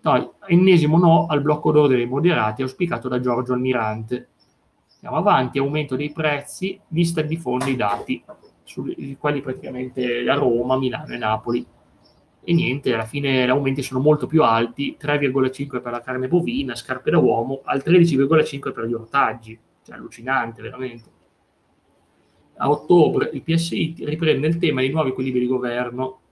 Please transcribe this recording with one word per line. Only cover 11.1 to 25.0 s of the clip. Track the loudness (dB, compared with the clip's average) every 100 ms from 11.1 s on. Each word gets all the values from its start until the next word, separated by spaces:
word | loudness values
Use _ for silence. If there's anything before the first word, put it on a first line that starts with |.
e | -6
Napoli. | -2 -2 -2 -4 -4 _ _ _ _ _ _ _ 0
E |
niente, | 0 2 -2 -2
alla | -2 -4
fine | -4 0 2 4
gli |
aumenti | 2 0 -2
sono | -4 0
molto | 2 2 2
più | 2
alti, | 4 4 0 -4 -6 -6
tre | -2 0
virgola | 0 0 0
cinque | -2 -8 -6
per | -6
la | -10
carne | -8 -6 0
bovina, | 0 0 -4 -4
scarpe | -8 -8 -6 0
da | 2
uomo, | 4 2 -2 -6
al | -4 -4
tredici | 4 6 6 4
virgola | 4 2
cinque | 2 -4 -8
per | -6
gli | -6
ortaggi. | -6 -4 -2 -2 -2 -14 -20 _ _
Cioè, | -20 -18
allucinante, | -18 -14 -4 -4 -4 -10
veramente. | -14 -10 -10 -10 -20 _ _ _ _ _ _ _ _ _ _ _ _ _ _ _
A | -2
ottobre | -2 4 6 6 4 -2
il | -4
P | -2
S | -2 0
I | -2 -4 -4
riprende | -8 -4 0 0 0
il | 0
tema | 0 0
dei | 0
nuovi | 0